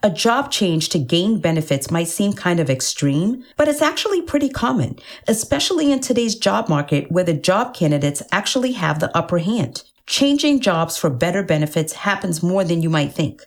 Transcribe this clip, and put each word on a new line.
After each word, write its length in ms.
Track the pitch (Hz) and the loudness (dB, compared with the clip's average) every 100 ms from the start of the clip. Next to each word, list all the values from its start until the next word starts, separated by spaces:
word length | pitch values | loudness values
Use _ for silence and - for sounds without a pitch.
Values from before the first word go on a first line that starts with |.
A 80 | 214 | 0
job 420 | 170 233 240 277 | 2 0 0 -2
change 380 | - 196 160 156 | 0 0 0 0
to 100 | 175 | -2
gain 420 | 127 170 190 220 | 0 0 2 2
benefits 500 | 165 160 151 139 - | 2 0 0 -2 0
might 160 | 170 170 | -2 -2
seem 240 | - 202 | 0 -2
kind 280 | 202 180 170 | 0 0 0
of 100 | 147 | 2
extreme, 720 | 131 - - 143 143 190 254 - - | 0 -2 -2 0 2 0 -2 -8 0
but 100 | 302 | 0
it's 140 | 294 | 2
actually 400 | 302 311 427 381 | 0 0 -2 -2
pretty 280 | 339 294 277 | 0 0 0
common, 480 | 262 240 254 123 - - - - | 0 0 0 -2 -6 -16 -10 -2
especially 640 | 220 - 285 - 359 294 | -2 0 -2 0 2 2
in 80 | 262 | 2
today's 360 | 262 240 233 214 | 2 0 0 0
job 340 | - 202 226 | 0 0 0
market 420 | 147 147 147 - | 0 2 -2 0
where 140 | 170 175 | 0 0
the 80 | |
job 420 | 156 175 190 247 - | 0 2 0 0 0
candidates 480 | 160 147 143 143 - | 0 2 0 -2 -4
actually 400 | 185 202 262 254 | -4 0 0 0
have 280 | 240 156 151 | 0 -2 0
the 160 | 180 165 | 0 -2
upper 240 | 160 175 | 0 -2
hand. 440 | 165 226 123 - - _ - | 0 -2 -2 -6 -16 _ -6
Changing 560 | - 277 285 302 277 | 0 2 4 4 2
jobs 360 | 202 165 165 - | 2 2 0 0
for 120 | 170 | -2
better 340 | 127 170 180 | 0 0 0
benefits 480 | 196 151 151 160 151 | 0 0 2 0 -4
happens 500 | - 202 196 196 160 | -4 -4 -2 -4 -2
more 220 | 175 190 | 0 0
than 180 | 180 170 | 0 0
you 80 | 165 | 2
might 220 | 160 143 | 0 0
think. 300 | - 160 - | -2 -4 -4